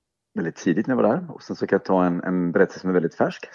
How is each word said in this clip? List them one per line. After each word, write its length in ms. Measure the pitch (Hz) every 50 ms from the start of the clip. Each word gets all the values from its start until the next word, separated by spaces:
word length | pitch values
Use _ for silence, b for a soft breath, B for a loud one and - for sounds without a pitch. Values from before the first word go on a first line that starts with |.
| _ _ _ _ _ _ -
väldigt 200 | 214 170 165 -
tidigt 320 | - - - - - -
när 80 | 135 127
jag 80 | 117 110
var 60 | 104
där. 220 | 127 185 180 160
Och 120 | - - -
sen 120 | - 98
så 120 | - 127
kan 80 | - 98
jag 100 | 95 -
ta 180 | - 95 92 90
en, 180 | 90 87 87 -
en 280 | 92 92 90 90 85
berättelse 280 | 82 95 90 - - -
som 100 | - 92
är 40 | 90
väldigt 220 | 87 82 82 -
färsk. 340 | - 120 185 - - - - -